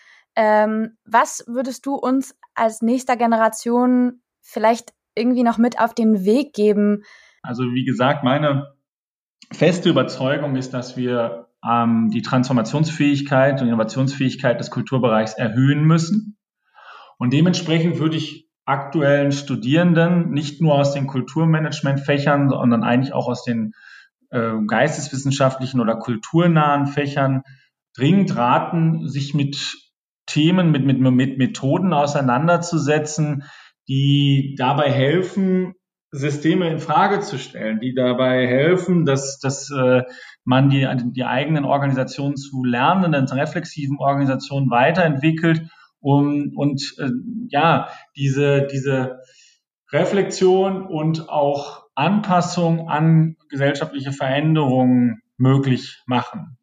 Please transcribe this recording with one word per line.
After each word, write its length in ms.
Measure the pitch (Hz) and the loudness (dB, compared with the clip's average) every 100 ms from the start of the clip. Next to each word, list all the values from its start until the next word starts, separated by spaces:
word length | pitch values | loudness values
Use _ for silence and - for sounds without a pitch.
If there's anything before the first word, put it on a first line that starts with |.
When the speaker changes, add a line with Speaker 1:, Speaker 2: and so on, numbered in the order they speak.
| _ _ _ - | _ _ _ 0
Speaker 1:
Ähm, 600 | 214 214 214 220 220 - | 2 4 2 0 -4 -8
was 400 | - 226 302 - - | 0 2 2 -4 -8
würdest 380 | 240 269 247 | -6 -6 -6
du 100 | 277 | -8
uns 400 | 277 247 262 262 - _ | -4 0 -2 -2 -12 _
als 260 | - 226 220 | -2 -2 0
nächster 360 | 226 254 254 240 | 0 0 0 0
Generation 1040 | 233 226 220 220 233 240 247 247 247 247 _ _ | 2 2 0 -2 -2 0 2 2 2 -2 _ _
vielleicht 520 | - 240 214 233 - - _ | -12 -2 0 0 -4 -20 _
irgendwie 280 | - 240 254 | -2 0 2
noch 160 | 233 220 | 2 2
mit 220 | 240 - | 0 2
auf 140 | 226 | -2
den 300 | - 220 214 | 0 2 2
Weg 300 | 190 240 294 | 2 0 0
geben? 480 | - 208 208 208 208 208 - _ _ | 0 2 2 2 -2 -6 -20 _ _
Speaker 2:
Also 220 | - 120 | -10 -6
wie 200 | 127 123 | -4 -2
gesagt, 400 | 131 113 127 143 | -2 0 0 2
meine 500 | 151 143 151 139 - _ _ _ _ _ _ _ - | 0 2 0 0 -4 _ _ _ _ _ _ _ -12
feste 360 | - 160 180 180 | 0 0 2 2
Überzeugung 680 | 135 123 - 135 151 147 131 | 2 0 -2 -2 -2 -2 -4
ist, 160 | - | -6
dass 240 | 127 - 131 | -8 -8 -6
wir, 520 | 123 123 117 - - _ 113 | -2 -2 -4 -6 -16 _ 0
ähm, 440 | 120 117 113 113 | 2 2 2 2
die 120 | 117 | 0
Transformationsfähigkeit 1400 | - 127 123 127 110 147 156 - 147 139 - 135 135 139 | 0 0 2 0 0 0 0 2 2 2 2 2 4 2
und 80 | 120 | 0
Innovationsfähigkeit 920 | 117 110 135 135 - 131 - 127 120 | 0 0 -2 -2 0 -4 0 -2 -2
des 100 | - | -4
Kulturbereichs 640 | 127 110 131 117 110 110 | -8 -4 0 2 0 -2
erhöhen 500 | - 117 113 135 147 | -4 -2 2 2 4
müssen. 540 | 156 165 165 214 - - _ _ _ _ - - - - | 4 4 2 -2 -4 -14 _ _ _ _ -20 -20 -18 -6
Und 160 | 123 | 0
dementsprechend 680 | 139 180 170 156 165 165 135 | 2 2 2 0 0 0 0
würde 180 | 156 156 | -2 -2
ich 320 | - - _ _ | -6 -12 _ _
aktuellen 680 | - 139 - 165 143 143 143 | -6 -4 -4 0 2 4 2
Studierenden 960 | 139 - 120 113 160 175 165 170 180 165 | -2 -4 -4 0 2 4 4 4 2 0
nicht 320 | 143 151 - | -2 -4 -2
nur 120 | 160 143 | 2 4
aus 180 | 143 | 2
den 120 | 139 135 | 0 -4
Kulturmanagementfächern, 1400 | 131 123 160 165 156 151 147 143 139 - 143 143 143 139 | -4 -4 0 2 2 0 -4 -2 -2 0 0 2 2 2
sondern 360 | - 123 117 | 2 2 2
eigentlich 280 | 110 123 135 | 2 0 0
auch 160 | - 123 | -4 -4
aus 140 | 120 | -6
den, 300 | - 117 110 - - - _ _ _ | -6 -4 -6 -10 -20 -20 _ _ _
äh, 220 | 127 113 110 107 | -6 -4 -2 0
geisteswissenschaftlichen 1120 | 110 151 147 - 135 135 135 135 131 127 127 | 2 0 -2 -8 -6 -2 2 0 0 -4 -2
oder 160 | 110 110 | 0 -2
kulturnahen 880 | - 113 - 160 175 160 147 143 139 | -4 -8 -2 2 4 4 2 2 0
Fächern 560 | 147 143 143 135 131 - - _ _ _ | -2 -4 -2 0 -2 -6 -18 _ _ _
dringend 420 | - 139 196 175 120 | -2 2 2 2 0
raten, 720 | 120 151 - 170 160 160 - | 2 0 0 0 0 0 -4
sich 260 | 139 139 | -6 -4
mit 420 | 147 139 - - - _ _ _ _ - | -2 -2 -4 -10 -12 _ _ _ _ -6
Themen, 440 | 147 160 185 170 | 0 2 4 2
mit, 160 | 147 135 | 2 2
mit, 140 | 139 | 2
mit 360 | 131 127 135 - | 4 2 0 0
Methoden 560 | 123 - 135 170 185 | -2 -2 -2 0 0
auseinanderzusetzen, 1500 | 147 143 147 131 123 160 170 170 160 135 151 151 - 151 139 - - - _ - | 0 0 0 0 2 2 0 0 -2 0 0 -2 -4 -4 -4 -8 -18 -20 _ -6
die 680 | 135 139 143 143 139 139 - | 0 2 2 4 2 0 -2
dabei 340 | 127 143 143 | -2 0 0
helfen, 840 | 127 135 170 185 - 190 185 180 - _ _ _ | 2 2 0 -2 -2 0 0 -2 -8 _ _ _
Systeme 580 | 135 143 143 156 180 170 | -8 -6 -2 0 2 0
in 80 | 151 | -4
Frage 420 | - 156 196 196 | 0 2 2 0
zu 180 | - 131 | -4 -10
stellen, 420 | - - 110 110 | -10 -8 -6 -4
die 120 | 127 | -4
dabei 520 | 127 123 120 127 127 123 | 0 0 2 2 2 2
helfen, 580 | 123 156 180 185 175 | 2 2 0 0 0
dass, 340 | 139 135 - - | 2 0 -4 -8
dass, 300 | 135 135 - | -6 -6 -6
äh, 340 | 143 127 127 123 - - - | 0 2 2 0 -12 -20 -8
man 260 | - 127 135 | 0 2 4
die, 180 | 139 135 135 120 | 2 0 -2 -4
die 120 | 127 | -6
eigenen 400 | 120 123 147 156 | -4 -2 -2 -2
Organisationen 720 | 139 139 139 131 131 - 143 277 | 0 0 0 -2 -4 -6 -6 -6
zu 280 | - 131 | -8 -6
lernenden, 600 | 123 120 143 190 175 147 131 | -4 0 2 2 2 0 0
zu 80 | |
reflexiven 640 | 131 151 180 165 - 139 139 | -2 -4 -6 -10 -8 -6 -2
Organisationen 720 | 139 139 135 131 - 139 135 | -2 0 0 -2 -4 -4 0
weiterentwickelt, 1000 | 120 139 170 165 139 156 160 165 160 160 _ _ _ | 2 2 4 0 2 0 2 0 0 -4 _ _ _
um, 500 | 139 143 143 143 143 143 | 0 2 2 -2 -4 -2
und, 380 | 143 135 - - | -2 -2 -8 -8
äh, 120 | 139 123 - 110 123 | -6 -6 -8 -10 -4
ja, 400 | 143 165 139 - - _ - | 0 2 2 -2 -14 _ -4
diese, 500 | 139 135 143 143 139 | -2 0 2 2 0
diese 540 | 139 135 131 127 - - _ _ _ _ _ _ | -4 -2 -2 -4 -8 -20 _ _ _ _ _ _
Reflexion 920 | 147 175 196 190 - 185 185 190 190 - | -2 0 0 -2 2 2 4 2 -2 -6
und 420 | 156 160 160 - | -4 -2 -2 -4
auch 560 | 151 143 143 - - _ | -2 0 -2 -6 -16 _
Anpassung 920 | - 156 214 208 180 170 - 170 165 160 | -2 0 0 2 0 0 -2 0 -2 -2
an 480 | 147 160 160 160 160 _ | 0 4 4 2 -2 _
gesellschaftliche 600 | 139 139 - 156 139 135 | -2 0 0 -6 -8 -8
Veränderungen 1080 | 135 135 139 156 156 135 131 127 127 120 110 _ - | -4 -2 0 2 2 2 2 4 4 2 -2 _ 0
möglich 680 | 127 139 135 123 - - - | 2 4 2 -2 -4 -14 -4
machen. 500 | 120 - 110 - - | -4 -4 -10 -14 -16